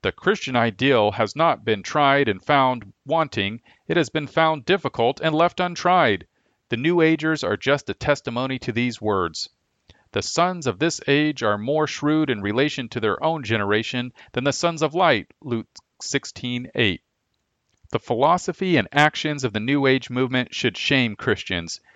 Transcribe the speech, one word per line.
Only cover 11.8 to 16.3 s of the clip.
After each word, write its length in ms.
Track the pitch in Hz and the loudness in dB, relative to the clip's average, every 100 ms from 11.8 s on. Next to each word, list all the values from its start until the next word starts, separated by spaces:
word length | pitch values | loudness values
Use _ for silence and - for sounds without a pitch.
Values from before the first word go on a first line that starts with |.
| 151 | -2
shrewd 420 | - 147 156 151 | -2 0 0 0
in 100 | 113 | -2
relation 480 | 101 107 147 147 117 | -2 0 0 -2 -8
to 100 | 123 | -2
their 200 | 107 98 | -2 0
own 180 | 156 160 | -2 -4
generation 680 | 117 113 101 107 113 127 123 _ - | -2 -2 0 0 -2 -6 -8 _ -10
than 120 | - | -4
the 80 | 135 | -2
sons 300 | 131 170 165 | 0 -2 0
of 120 | 151 | -2
light, 320 | 160 180 120 - _ | 4 4 4 0 _
Luke 240 | 135 117 - - _ _ | -6 -6 -6 -18 _ _
sixteen 680 | - 143 - | -4 -4 -4